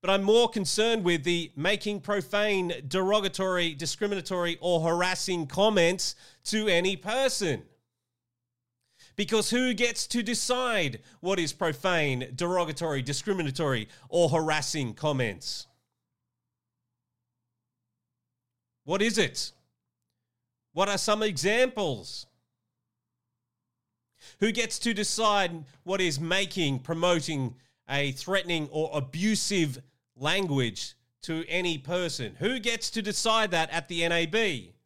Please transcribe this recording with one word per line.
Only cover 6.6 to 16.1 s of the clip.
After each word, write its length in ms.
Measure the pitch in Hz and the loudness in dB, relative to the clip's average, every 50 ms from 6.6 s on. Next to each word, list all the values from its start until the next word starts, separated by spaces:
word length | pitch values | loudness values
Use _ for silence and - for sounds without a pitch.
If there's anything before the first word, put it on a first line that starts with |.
| 214 214 | 2 4
any 260 | 180 170 175 190 196 | 2 4 4 2 0
person. 680 | 147 - 196 220 262 269 254 254 - 208 170 135 95 - _ _ _ _ _ _ _ _ _ _ _ _ _ _ _ _ _ _ _ _ _ _ _ _ _ _ _ - - _ - | -2 -4 -2 0 2 2 2 2 0 0 0 0 -2 -4 _ _ _ _ _ _ _ _ _ _ _ _ _ _ _ _ _ _ _ _ _ _ _ _ _ _ _ -20 -16 _ -4
Because 320 | 208 202 220 220 208 - | -2 0 0 0 0 2
who 240 | 226 247 254 254 247 | 2 2 2 0 0
gets 340 | 185 240 240 233 - - - | 0 0 -2 -2 -4 -6 -2
to 160 | - 240 226 | -2 -2 -2
decide 760 | 214 240 - - - 247 247 254 247 226 208 170 139 117 110 - - - _ | -2 -2 -2 0 0 0 0 0 0 0 0 0 -2 -4 -8 -16 -20 -20 _
what 180 | - 180 196 185 | -2 -2 0 0
is 140 | 170 151 | 0 -4
profane, 800 | - - 180 165 151 - - 190 180 165 151 143 131 123 127 - 123 | -4 -2 -2 -2 -2 0 0 2 2 2 2 2 0 -2 -4 -8 -6
derogatory, 680 | 131 175 175 180 185 175 156 151 - 170 160 147 139 | -4 -2 0 2 0 0 0 -2 -4 -4 -2 -2 -2
discriminatory, 880 | 127 139 143 - - 214 196 185 165 143 131 135 165 143 131 117 110 - - - - - | -2 -4 -6 -6 -2 -2 -2 0 0 -2 -2 0 0 0 0 0 -2 -6 -12 -20 -16 -2
or 220 | - 170 170 160 | 2 4 4 6
harassing 640 | 127 165 160 156 151 151 143 - - 156 135 117 104 | 4 2 2 2 2 0 0 -2 -2 -2 -2 -4 -4
comments? 760 | - - 151 147 131 127 113 95 80 - - - - - _ _ _ _ _ _ _ _ _ | -2 -2 0 0 2 0 -2 -2 -6 -8 -10 -10 -10 -12 _ _ _ _ _ _ _ _ _